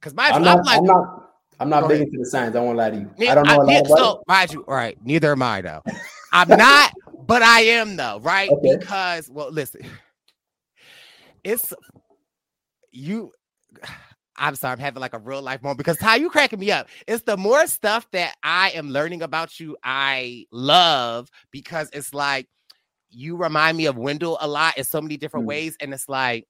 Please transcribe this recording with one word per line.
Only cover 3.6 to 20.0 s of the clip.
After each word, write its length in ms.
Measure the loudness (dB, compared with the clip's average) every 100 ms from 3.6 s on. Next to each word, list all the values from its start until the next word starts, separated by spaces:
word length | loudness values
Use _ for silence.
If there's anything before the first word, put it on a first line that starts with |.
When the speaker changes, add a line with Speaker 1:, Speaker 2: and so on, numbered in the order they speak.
Speaker 2:
lot 40 | 6
Speaker 1:
ne-, 180 | 4 6
Speaker 2:
about 120 | 6
Speaker 1:
so, 140 | 4 0
Speaker 2:
it. 60 | 2
Speaker 1:
mind 240 | 2 2
you, 140 | -4 -6
all 60 | -4
right, 220 | -4 -8 -2
neither 260 | 0 2
am 100 | 0
I, 180 | -2 -4
though. 200 | -8 -12 -14 -14 -16 -20 0
I'm 160 | 2 6
Speaker 2:
<laughs> 80 | 8
Speaker 1:
not, 340 | 8 8 6 0 -20 -20 0
but 160 | 4
I 200 | 6 6
am, 340 | 6 2 -2 -6
though, 240 | -8 -6
right? 320 | -2 -2 0
Speaker 2:
Okay. 240 | 2 2 0
Speaker 1:
Because, 500 | -2 -6 -4 -6 -10
well, 200 | -14 -10
listen, 300 | -8 -8 -12 -20 -20 _ _ _ _ _ _ _ _ _ -20 -20 _ _ _ -8
it's, 280 | -6 -8 -12 _ _ _ _ _ _ _ _ _ _ _
you, 400 | -18 -10 -10 -10 _ _ _ _ _ -20 -20 _ _ _ -6
I'm 200 | -6 -4
sorry, 180 | -8
I'm 60 | -6
having, 200 | -10 -10
like, 140 | -12
a 60 | -12
real 220 | -14 -12
life 200 | -10 -10
moment 160 | -8 -6
because, 200 | -6 -2
Ty, 200 | 0 0
you 120 | 0
cracking 300 | 0 -2 -2
me 120 | -4
up. 160 | -4 -4 -18 -10
It's 160 | -8
the 140 | -4 -4
more 280 | 0 0 0
stuff 420 | -2 -4 -4 -6
that 240 | -6 -6 -6
I 280 | -4 0 0
am 180 | -2 -8
learning 320 | -6 -6 -8
about 380 | -8 -8 -8 -14
you, 180 | -18 -14
I 640 | -8 -4